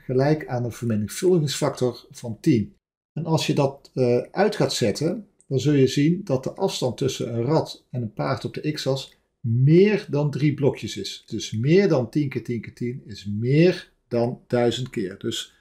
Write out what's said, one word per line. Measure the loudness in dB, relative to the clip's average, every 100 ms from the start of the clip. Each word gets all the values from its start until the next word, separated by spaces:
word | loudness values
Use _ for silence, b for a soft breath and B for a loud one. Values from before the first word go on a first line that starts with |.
| -2
gelijk | 2 2 0 -2
aan | -4
een | -4
vermenigvuldigingsfactor | -4 -2 -2 -4 -2 2 4 2 -2 -4 0 -2 -2 -12
van | -14 -12 -2
tien. | 2 2 0 -8 _ _ _
En | -8 -2
als | 0 2
je |
dat, | 2 0 -2 -8
eh, | 0 2 2
uit | 0 0 0 0
gaat | -2
zetten, | 0 0 0 -2 -4 -10 _ -4
dan | 0
zul | 2
je | 4 4
zien | 4 2 2
dat | 0 -4
de | -4
afstand | -4 -4 -2 -4 -2
tussen | -4 -4 -4
een | -4
rat | 0 0 -2 -8 _
en | -8
een | -6
paard | -4 -4 -4 -6
op |
de | -6 -6
x-as | -4 -4 -4 -6 b b _
meer | -2 2 6 6 6 2 -2
dan | -2 -2
drie | 0 0
blokjes | 2 0 0 -6 -10
is. | -10 -14 -12
Dus | -10 -6
meer | -2 2 4 4
dan | 2 0
tien | -2 -2
keer | -4
tien | -6 -8
keer | -10
tien | -8 -8 -8 -14
is | -14 -8
meer | -4 2 6 6 4 -6 _ _
dan | -2 -2 -4 -2
duizend | 2 2 0 -4
keer. | -6 -8 -6
Dus, | -8 -8 -10 _